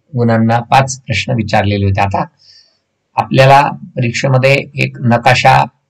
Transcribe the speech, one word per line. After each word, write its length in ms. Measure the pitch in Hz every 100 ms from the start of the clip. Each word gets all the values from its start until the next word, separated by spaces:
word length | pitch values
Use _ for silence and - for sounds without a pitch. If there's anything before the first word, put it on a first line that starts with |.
| _ 120
गुणांना 420 | 117 113 113 117
पाच 420 | 117 131 135 -
प्रश्न 320 | - 107 -
विचारलेले 520 | 123 98 107 101 101 98
होते. 160 | 98
आता 240 | 101 156 156 _ _ _ _ _ _ _ _ -
आपल्याला 540 | - 135 135 139 -
परीक्षेमध्ये 880 | - - - 120 - 135 127 131 139 - 135
एक 220 | 131 -
नकाशा 640 | 120 117 135 131 135 131 139 - _